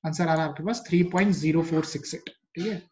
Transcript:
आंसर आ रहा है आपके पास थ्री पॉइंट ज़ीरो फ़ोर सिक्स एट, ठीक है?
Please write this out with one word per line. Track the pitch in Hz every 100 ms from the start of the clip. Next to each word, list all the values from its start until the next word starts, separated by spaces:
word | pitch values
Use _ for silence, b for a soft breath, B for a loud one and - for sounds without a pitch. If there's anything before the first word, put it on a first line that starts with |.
| 160
आंसर | 156 165
आ |
रहा | 160
है | 156
आपके | 143 170
पास | 233 -
थ्री | 175 175
पॉइंट | 185 202 165
ज़ीरो | 156 160
फ़ोर | 160 156
सिक्स | 151 143 -
एट, | - - - _
ठीक | - 196
है? | 196 -